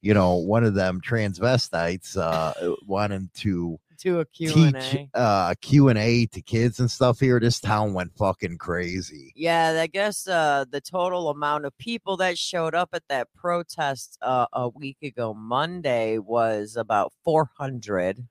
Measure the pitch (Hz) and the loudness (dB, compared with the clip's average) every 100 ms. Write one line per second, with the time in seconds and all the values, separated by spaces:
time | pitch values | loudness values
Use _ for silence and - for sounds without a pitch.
0 | 95 104 92 90 87 110 117 98 92 92 | 4 4 6 2 2 2 4 2 0 -2
1 | - 117 104 90 113 127 - 85 85 87 | -4 -2 -2 -2 0 0 0 -2 -2 -4
2 | - 95 82 80 80 - 87 - 101 98 | -6 -4 -2 0 -2 -4 -4 -6 -4 -2
3 | 104 98 95 - 107 90 85 80 _ _ | -2 -4 -8 -6 -4 -2 -4 -8 _ _
4 | 185 175 156 - 160 156 160 135 131 135 | -2 -2 -2 -6 0 6 6 4 -4 -6
5 | 143 113 120 101 87 90 - 147 139 110 | -4 0 2 4 2 -2 4 6 8 6
6 | 110 120 117 - - 113 120 - 123 - | 4 2 2 -4 -4 0 0 0 -2 2
7 | 127 127 131 123 117 117 98 107 107 95 | 2 4 2 4 2 0 0 0 0 -2
8 | 90 - 101 95 92 85 - 87 87 92 | -6 -2 -2 -2 -6 -8 -6 -4 -4 -6
9 | 87 76 69 - 165 165 165 160 165 196 | -8 -14 -20 -6 0 2 2 2 -2 -2
10 | 208 202 - 175 156 139 131 143 - 185 | -4 -4 -2 0 2 2 -2 -6 -6 -2
11 | 180 180 165 147 147 151 147 _ - 233 | -2 -2 -4 -2 -2 -2 -4 _ -8 -8
12 | - 190 185 180 - 180 160 160 180 175 | -6 -2 0 -2 -4 -2 -2 0 -2 -6
13 | _ 139 120 _ 175 175 170 - 147 131 | _ -4 -4 _ -4 -2 -4 -4 -4 -4
14 | - - 123 127 120 - 123 120 139 135 | -10 -8 -2 0 0 0 -4 -6 -14 -10
15 | 147 120 117 107 110 123 160 180 151 120 | -12 -6 -6 -6 -2 -2 0 -2 -2 0
16 | 110 110 101 117 113 110 104 113 107 107 | 0 -2 -2 0 2 0 -4 -6 0 0
17 | 95 _ - 156 151 _ 139 127 104 98 | 0 _ 0 2 0 _ -10 -10 -4 -2
18 | 90 98 123 | 0 -4 -10